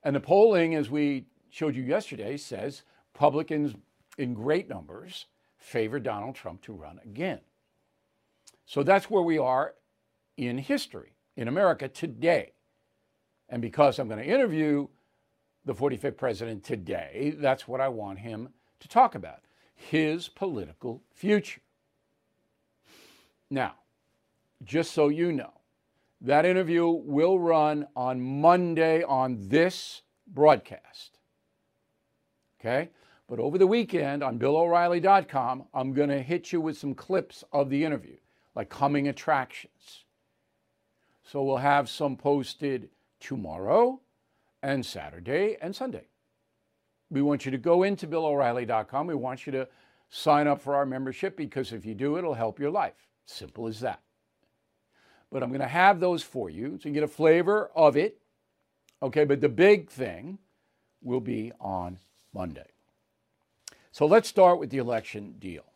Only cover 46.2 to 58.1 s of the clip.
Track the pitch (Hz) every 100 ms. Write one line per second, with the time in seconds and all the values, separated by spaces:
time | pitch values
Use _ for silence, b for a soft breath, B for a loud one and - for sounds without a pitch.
46.2 | _ _ _ _ _ _ _ _ _ 135
47.2 | 143 143 135 131 117 170 196 202 170 160
48.2 | 160 143 127 120 117 113 107 131 165 151
49.2 | 123 127 - 131 131 b b b b -
50.2 | - 147 147 143 135 139 139 131 131 131
51.2 | 190 190 147 - 131 110 98 104 139 156
52.2 | 175 123 113 104 143 190 147 - _ _
53.2 | _ - - - 113 110 120 87 _ _
54.2 | _ _ _ _ _ _ _ b b b
55.2 | b 139 123 135 131 156 185 185 180 170
56.2 | - 131 98 78 127 180 147 147 151 -
57.2 | 156 160 175 208 202 - 156 139 196